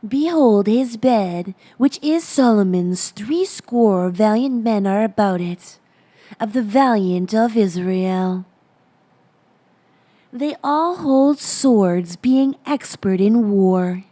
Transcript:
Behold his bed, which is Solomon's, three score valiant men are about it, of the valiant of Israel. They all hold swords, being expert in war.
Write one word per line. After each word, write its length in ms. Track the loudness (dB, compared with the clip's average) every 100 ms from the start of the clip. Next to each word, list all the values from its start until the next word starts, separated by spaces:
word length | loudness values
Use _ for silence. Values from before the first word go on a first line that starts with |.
Behold 600 | -4 -2 0 4 4 4 4
his 300 | 0 0 -2
bed, 580 | 0 2 0 -6 -8 -12 _ _
which 220 | -2 0
is 220 | -2 -2
Solomon's, 880 | -2 0 2 4 2 0 -2 -4 -8
three 340 | -12 -6 -4
score 640 | -4 -6 -6 2 2 2 -2
valiant 540 | 0 0 0 -2 -2
men 220 | -2 -2
are 180 | 0 0
about 360 | -2 0 -2 0
it, 400 | -6 -8 -14 -20 _ _ _ _ _ -10
of 140 | -6
the 80 | -4
valiant 720 | 0 2 2 2 0 -2 -2
of 220 | 0 0
Israel. 880 | 2 0 0 -4 -2 -2 -2 -2 -4 -10 _ _ _ _ _ _ _ _ _ _ _ _ _ _ _ _ _ _
They 240 | -8 -6 -6
all 320 | -4 -2 -2 -4
hold 420 | 0 2 4 2
swords, 760 | -4 -2 2 4 4 0 -4
being 400 | -6 0 2 2 -2
expert 560 | -6 -6 -6 -6 -2 2
in 300 | 2 4 2
war. 520 | 4 4 2 0 -4 -12